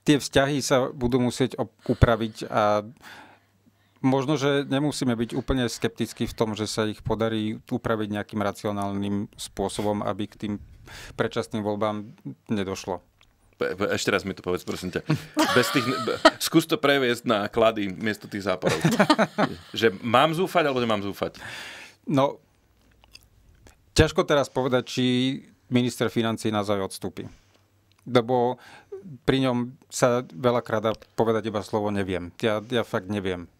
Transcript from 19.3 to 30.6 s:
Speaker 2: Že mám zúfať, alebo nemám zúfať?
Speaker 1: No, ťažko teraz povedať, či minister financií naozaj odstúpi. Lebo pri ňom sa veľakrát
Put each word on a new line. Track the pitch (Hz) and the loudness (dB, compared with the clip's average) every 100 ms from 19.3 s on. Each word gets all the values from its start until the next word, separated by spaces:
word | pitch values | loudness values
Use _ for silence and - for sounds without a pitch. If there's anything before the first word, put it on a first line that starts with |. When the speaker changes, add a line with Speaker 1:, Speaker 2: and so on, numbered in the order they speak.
| - 190 85 - 104 | 0 -4 -4 -10 2
Speaker 2:
Že | 113 95 | 2 2
mám | 117 117 156 | 2 4 4
zúfať, | 160 185 180 147 | 2 0 0 0
alebo | 127 | 0
nemám | 117 107 101 | 0 0 -2
zúfať? | 95 87 - - - - - - _ - | -4 -6 -6 -14 -14 -14 -16 -20 _ 0
Speaker 1:
No, | 139 139 - _ _ _ _ _ _ _ - _ _ _ _ - _ _ | 2 2 -2 _ _ _ _ _ _ _ -20 _ _ _ _ -20 _ _
ťažko | - 156 156 175 | 2 4 2 2
teraz | 147 127 | 2 2
povedať, | 139 127 123 120 | 0 2 0 0
či | - 127 123 131 139 - _ _ | 0 2 2 0 -4 -10 _ _
minister | 123 123 - 113 | 2 2 0 0
financií | 120 113 110 110 | 2 0 0 0
naozaj | 107 101 101 | 0 0 -2
odstúpi. | 95 - 95 - 107 - _ _ _ _ _ _ | -2 -6 -10 -10 -14 -16 _ _ _ _ _ _
Lebo | - 123 113 127 120 123 - - _ 381 - 135 | 2 2 4 2 2 -2 -12 -20 _ -16 -16 -4
pri | - 131 131 | 0 2 2
ňom | 123 120 131 _ | 0 -4 -10 _
sa | - 127 120 | 2 4 4
veľakrát | 131 160 123 120 | -2 0 2 2